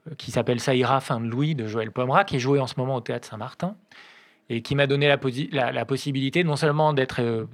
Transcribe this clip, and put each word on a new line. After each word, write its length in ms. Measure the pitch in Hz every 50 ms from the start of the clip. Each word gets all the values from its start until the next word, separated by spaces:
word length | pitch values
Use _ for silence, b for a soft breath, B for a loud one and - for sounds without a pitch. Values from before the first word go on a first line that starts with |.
| - - 156
qui 140 | - - -
s'appelle 300 | - - 117 - 123 117
Ça 140 | - - 135
ira, 260 | 127 127 120 131 135
fin 200 | - - 139 117
de 60 | 113
Louis, 280 | 117 113 123 143 151 165
de 120 | 135 110
Joël 240 | 107 107 117 110 110
Pomera, 340 | 98 - 127 127 135 175 202
qui 120 | 196 -
est 20 | 139
jouée 220 | 120 131 143 139
en 60 | 131 127
ce 60 | - -
moment 160 | 127 131 135
au 60 | 127
Théâtre 260 | 117 - 120 120 - -
Saint-Martin, 460 | - 107 107 131 - - - 180 214 - _ _ b b b b b b b b b b b -
et 140 | 120 117 117
qui 120 | - 139
m'a 100 | 139 143
donné 220 | 135 143 143 147 147
la 100 | 143 139
posi-, 320 | 139 135 120 123 156 165 -
la, 200 | 139 127 120 131
la 120 | 127 117
possibilité 600 | 113 139 131 - 147 139 135 135 135 131 170 175
non 120 | 165 147
seulement 360 | 131 160 151 147 151 156 151 151
d'être, 280 | 135 131 123 - -
euh, 240 | 123 117 117 113 110 110